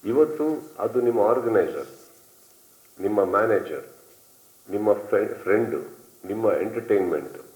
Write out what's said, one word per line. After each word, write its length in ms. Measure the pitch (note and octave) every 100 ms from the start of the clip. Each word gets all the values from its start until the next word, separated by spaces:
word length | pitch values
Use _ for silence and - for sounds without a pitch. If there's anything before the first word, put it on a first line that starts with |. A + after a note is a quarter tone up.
| G2+
ಇವತ್ತು 340 | B2+ D#3 - D#3 D3+ - -
ಅದು 140 | A2+ B2 A#2+
ನಿಮ್ಮ 140 | A#2 G#2
ಆರ್ಗನೈಸರ್, 600 | B2 A#2 G#2+ E2 - - - - - _ _ _ _ _ _ _ - G2
ನಿಮ್ಮ 140 | G#2 F#2+ G2+
ಮ್ಯಾನೇಜರ್, 500 | A2+ G2+ D#2+ D2 - - - - _ _ _ _ -
ನಿಮ್ಮ 200 | G2+ G#2+ G#2 -
ಫ್ರೆ-, 260 | G2+ G#2+ -
ಫ್ರೆಂಡು, 360 | - G#2 A#2 D2+ - - - _ F2+
ನಿಮ್ಮ 240 | G#2+ A2 D#2+ G2+
ಎಂಟರ್ಟೈನ್ಮೆಂಟ್ 720 | A#2 - G2+ F#2 D#2 C2+ - -